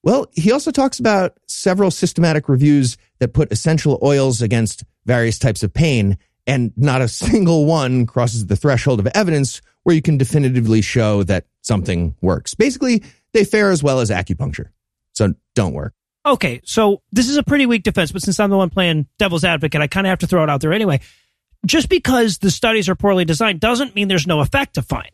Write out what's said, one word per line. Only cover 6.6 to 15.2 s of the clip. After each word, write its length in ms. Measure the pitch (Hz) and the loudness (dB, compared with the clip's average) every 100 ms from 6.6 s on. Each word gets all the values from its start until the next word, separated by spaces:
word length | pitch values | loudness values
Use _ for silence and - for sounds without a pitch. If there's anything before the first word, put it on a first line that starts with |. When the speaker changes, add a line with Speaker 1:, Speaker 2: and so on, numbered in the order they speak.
| 117 - | -2 0
Speaker 1:
not 260 | 143 131 | 0 2
a 60 | 120 | -2
single 580 | - - 220 175 165 147 | -2 -2 2 2 2 2
one 400 | 160 131 127 117 | 0 0 0 0
crosses 400 | - 120 117 95 | -2 -2 -2 -4
the 100 | 113 | -2
threshold 440 | 147 123 143 120 | 0 0 0 0
of 60 | 101 | 0
evidence 460 | 208 196 151 135 - _ _ | 0 0 0 -2 -6 _ _
where 120 | - 160 | 0 2
you 60 | |
can 140 | 160 147 | 2 0
definitively 640 | 127 156 135 123 113 110 | 0 2 2 0 2 2
show 420 | 104 127 107 101 | 2 0 0 0
that 220 | 92 92 - _ | 0 -2 -4 _
something 520 | - 104 85 87 82 - | -4 -2 -2 -2 -4 -2
works. 340 | 90 85 - | -2 -2 -6
Basically, 480 | - 226 247 254 226 - _ _ | -2 -2 0 0 0 -2 _ _
they 120 | 226 | 0
fare 260 | 202 214 202 | 2 2 2
as 120 | 175 | 2
well 180 | 143 131 | 0 0
as 100 | 113 | 0
acupuncture, 580 | 90 90 80 135 71 - _ _ _ _ | -2 -4 -4 -6 -8 -14 _ _ _ _
so 220 | - | -2